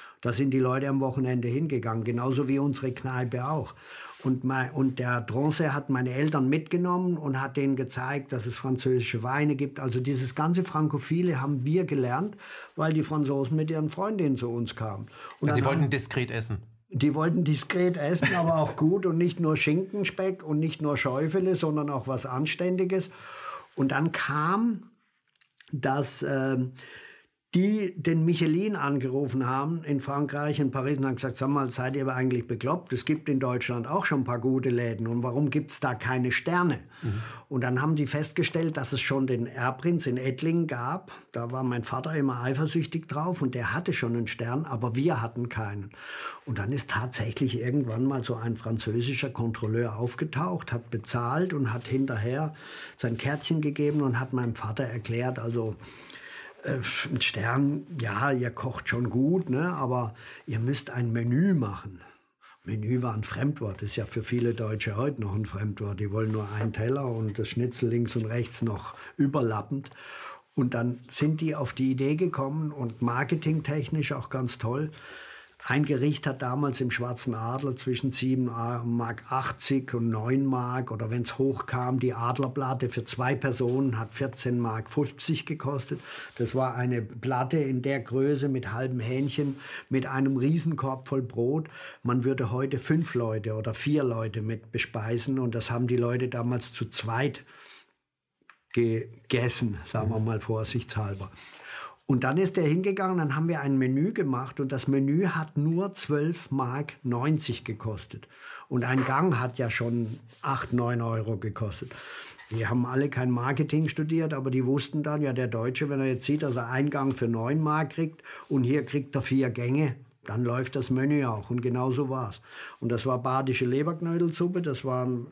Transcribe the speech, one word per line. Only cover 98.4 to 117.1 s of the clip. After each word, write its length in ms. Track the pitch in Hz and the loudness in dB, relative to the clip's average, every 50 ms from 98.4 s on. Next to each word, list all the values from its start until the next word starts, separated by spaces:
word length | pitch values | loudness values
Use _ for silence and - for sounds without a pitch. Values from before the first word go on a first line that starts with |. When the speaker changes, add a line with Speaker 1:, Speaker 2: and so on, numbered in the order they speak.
| _ - - _ _ _ | _ -20 -20 _ _ _
Speaker 1:
gegessen, 1040 | - 120 120 113 113 113 - - - - - - - 120 123 123 - - 127 110 98 82 - | 0 2 2 4 2 0 -2 -6 -12 -16 -4 -2 0 2 2 2 2 0 0 0 -2 -4 -6
sagen 240 | - - 113 107 101 | -4 -4 -2 0 0
wir 120 | 113 110 | 0 0
Speaker 2:
Mhm. 40 | 110 | 0
Speaker 1:
mal 160 | 113 113 104 | 0 0 -2
vorsichtshalber. 880 | - - 110 110 110 - - 117 - - - 110 107 101 101 95 98 98 - - - - - - - - - - - - - - _ | -2 -2 -2 -2 -2 -2 -4 -4 -4 -4 -4 -4 -4 -4 -4 -6 -8 -10 -12 -16 -18 -18 -18 -16 -14 -14 -12 -12 -12 -14 -16 -8 _
Und 180 | - 135 120 135 | 0 0 2 2
dann 140 | 131 139 180 | 2 2 2
ist 180 | 190 180 - | 2 2 2
der 80 | 190 165 | 2 2
hingegangen, 540 | 147 156 180 190 202 190 196 190 185 185 175 | 4 2 2 2 0 0 0 0 0 0 0
dann 180 | 156 139 135 | 0 0 0
haben 100 | 151 160 | 0 0
wir 140 | 165 170 147 | 0 0 0
ein 180 | 139 139 139 131 | 0 2 2 4
Menü 340 | 131 131 131 139 160 214 | 4 4 4 2 2 2
gemacht 460 | 226 214 170 139 127 123 131 131 - - | 2 0 0 0 0 -2 -4 -4 -4 -4
und 140 | 139 131 | -2 -2
das 160 | 139 123 - 139 | -2 -2 0 2
Menü 380 | 139 139 135 139 147 175 190 175 | 2 4 4 4 4 2 2 2
hat 280 | 165 160 156 156 - | 0 -2 -4 -2 0
nur 380 | 147 143 156 165 175 196 196 190 | 0 2 2 2 2 0 -2 -4
zwölf 560 | - - - 147 147 151 165 170 - - - | -6 -2 0 0 2 2 0 -2 -2 -4 -2
Mark 440 | 135 139 127 120 127 143 147 - - - - | -2 -2 0 -2 -2 -4 -4 -6 -8 -6 -4
neunzig 580 | 123 123 120 131 151 160 151 - - 117 - - | -2 0 2 2 2 2 2 0 -2 -4 -4 -6
gekostet. 640 | - 107 - - 110 107 - - - - 113 - - - - - - - - - - | -8 -6 -6 -6 -6 -6 -6 -8 -12 -14 -16 -16 -18 -20 -20 -18 -16 -16 -16 -6 -2
Und 140 | 131 123 | 0 0
ein 220 | 120 123 131 131 123 | 2 2 2 2 2
Gang 340 | 135 131 143 175 185 139 113 | 2 4 4 4 4 4 2
hat 200 | 127 120 - - | 0 -2 -2 -2
ja 120 | 123 113 | -2 0
schon 480 | - - 117 117 120 120 117 110 113 - - - - - | 0 0 0 0 0 0 0 -2 -4 -8 -12 -18 -16 -6
acht, 300 | - 143 135 120 - - | -4 -2 -2 -2 0 0
neun 300 | 120 123 120 120 120 117 | 2 2 2 2 0 0
Euro 340 | 117 117 113 113 107 113 117 | 0 0 -2 0 0 -2 -2
gekostet. 580 | 113 117 110 104 - 110 101 - - - - - - - - - - - - - - - - | -2 -4 -4 -4 -4 -4 -4 -4 -6 -10 -12 -12 -14 -14 -14 -12 -12 -14 -14 -16 -18 -10 -6
Wir 200 | 110 113 110 - | -4 -2 0 2
haben 160 | 123 127 123 | 2 2 0
alle 260 | 123 127 135 143 143 | 2 2 2 2 2
kein 200 | - 127 127 123 | 2 0 2 2
Marketing 580 | 123 120 123 135 135 147 151 151 151 156 160 151 | 2 2 2 0 2 0 0 2 2 2 2 0
studiert, 460 | - - 151 156 160 165 160 156 151 | 0 -2 -2 0 0 0 0 0 -2
aber 160 | 135 131 135 | -2 -2 0
die 160 | 123 131 127 | 0 2 2
wussten 380 | 127 139 143 139 - - 151 147 | 4 2 2 0 -2 -2 -2 -2
dann, 180 | 151 151 151 | 0 0 0
ja, 100 | 147 135 | 0 0
der 140 | 127 127 123 | 0 0 -2
Deutsche, 420 | 117 110 113 113 127 127 - 156 139 | -2 -2 -2 -2 -2 -2 -2 -2 -2
wenn 120 | 143 135 | 0 0
er 60 | 135 | 0
jetzt 180 | 131 127 123 - | 0 0 0 0
sieht, 180 | 143 147 147 | 0 0 0
dass 140 | 160 139 117 | 0 0 -2
er 120 | 123 117 117 | -2 -2 -2
einen 220 | 127 131 143 147 | 0 0 2 2
Gang 240 | 143 143 135 135 | 0 0 0 0